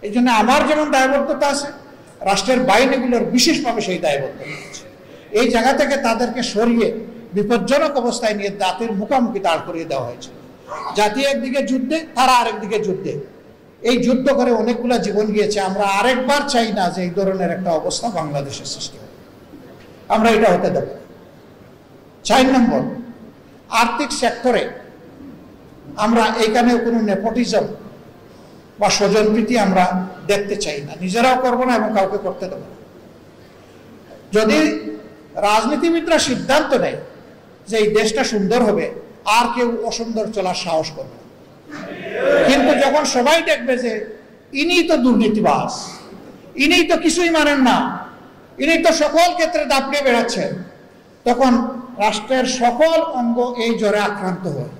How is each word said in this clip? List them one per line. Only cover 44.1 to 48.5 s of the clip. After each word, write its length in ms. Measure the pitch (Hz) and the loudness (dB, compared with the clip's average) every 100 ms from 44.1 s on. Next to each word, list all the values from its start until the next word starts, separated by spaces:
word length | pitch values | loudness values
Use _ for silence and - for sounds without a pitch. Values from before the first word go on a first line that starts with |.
| - - - - | -14 -20 -20 -12
ইনি 300 | 277 311 359 | -4 0 2
তো 140 | 320 302 | 2 2
দুর্নীতিবাজ, 1000 | 247 214 214 214 175 135 123 - - - - - - - - - | 4 4 2 2 2 0 -2 -8 -14 -16 -20 -20 -20 -20 -18 -2
ইনি 280 | 294 349 | 2 2
তো 120 | 339 339 | 4 2
কিছুই 340 | 320 330 339 | 2 2 2
মানেন 320 | 320 294 285 | 4 2 4
না, 420 | 254 185 135 - - - - - - | 4 4 0 -6 -12 -18 -20 -20 -20